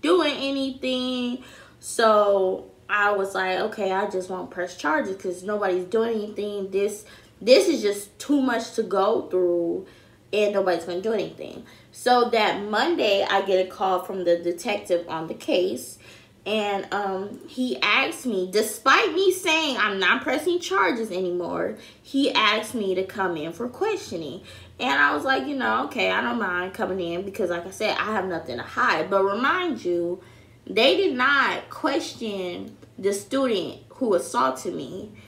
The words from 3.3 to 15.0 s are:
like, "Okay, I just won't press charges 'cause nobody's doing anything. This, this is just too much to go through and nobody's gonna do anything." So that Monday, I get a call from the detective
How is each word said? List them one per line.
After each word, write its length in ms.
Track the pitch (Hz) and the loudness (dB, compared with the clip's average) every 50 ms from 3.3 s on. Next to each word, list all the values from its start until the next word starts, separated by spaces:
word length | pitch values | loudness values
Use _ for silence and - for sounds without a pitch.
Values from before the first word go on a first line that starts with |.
| - | -2
like, 260 | 190 185 185 185 180 | -2 -2 0 0 0
"Okay, 320 | 202 214 - 226 196 190 | -2 -2 -2 -2 -2 0
I 160 | 185 190 208 208 | 0 0 0 0
just 220 | 196 185 180 - | -2 -4 -4 -4
won't 220 | 190 180 175 - | -6 -8 -8 -8
press 260 | - 180 175 - - - | -6 -6 -6 -6 -8 -6
charges 380 | - 294 311 302 233 196 190 | -2 0 0 0 0 -2 -6
'cause 260 | - - 185 175 180 | -6 -6 -6 -6 -6
nobody's 440 | 185 208 208 208 202 185 180 185 180 | -6 -4 -4 -2 0 0 0 -2 -2
doing 300 | 175 - 220 226 233 226 | 0 0 0 0 2 0
anything. 540 | 214 202 214 - 208 202 208 202 202 190 190 | -2 -4 -6 -6 -8 -6 -6 -6 -6 -6 -2
This, 360 | 190 196 202 220 214 - - - - - - - _ - | 0 0 0 0 -2 -6 -12 -18 -20 -20 -20 -20 _ -4
this 260 | 190 220 254 392 381 370 | 6 8 8 8 8 6
is 140 | 294 226 | 2 2
just 380 | 208 202 202 - - - - - | 0 0 -2 -2 -6 -12 -14 -14
too 200 | - - 294 277 | -2 2 2 2
much 340 | 262 254 226 226 226 - - | 4 2 0 -2 -2 -4 -4
to 100 | - 214 | -4 -2
go 400 | 185 196 190 185 214 226 - 151 - | 0 0 2 2 4 2 0 0 0
through 560 | 185 185 180 175 175 175 170 170 175 190 - - - - - - - _ _ - - | 0 2 2 4 2 2 0 0 -2 -4 -6 -10 -18 -20 -20 -20 -20 _ _ -4 0
and 180 | 208 208 202 | 2 2 2
nobody's 320 | 202 196 196 190 175 165 - | 2 2 2 2 0 0 -2
gonna 160 | 190 175 185 | -4 -6 -4
do 140 | 190 220 226 | -2 -2 -2
anything." 500 | 196 160 - - - - - - - - - - - - - - | -2 -2 -4 -8 -12 -14 -14 -14 -16 -18 -18 -20 -20 -20 -20 -20
So 360 | - - 247 247 247 233 233 | -2 2 4 6 6 6 4
that 300 | 233 220 208 180 - 196 | 4 4 4 4 2 0
Monday, 640 | 202 214 214 220 262 339 349 233 214 208 196 196 190 | -2 0 0 2 2 2 2 2 4 4 4 4 4
I 180 | - 196 196 190 | 4 2 2 4
get 220 | 196 190 190 185 | 4 4 4 4
a 40 | 185 | 0
call 320 | - - 196 190 185 180 | -2 -2 0 0 0 0
from 240 | 180 - - 185 180 | -2 -4 -6 -2 2
the 120 | 170 170 170 | 2 2 2
detective 680 | 170 175 170 - - 240 202 - - - 180 170 | 2 -2 -4 -2 -4 -4 -4 -4 0 0 0 0